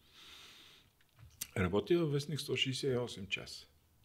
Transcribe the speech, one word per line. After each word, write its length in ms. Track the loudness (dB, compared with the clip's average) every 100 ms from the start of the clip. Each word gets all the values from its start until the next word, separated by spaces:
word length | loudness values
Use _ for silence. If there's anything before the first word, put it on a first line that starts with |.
| -20 -20 -20 -18 -18 -20 -20 -20 -20 _ _ -20 -16 -12 -4 2
Работя 420 | 4 4 4 4
във 120 | 4
вестник 280 | 2 0 -4
сто 140 | -2 0
шейсет 380 | 0 0 2
и 40 | 2
осем 300 | 0 -6 -4
часа. 400 | -4 -6 -12 -16 -20 _ _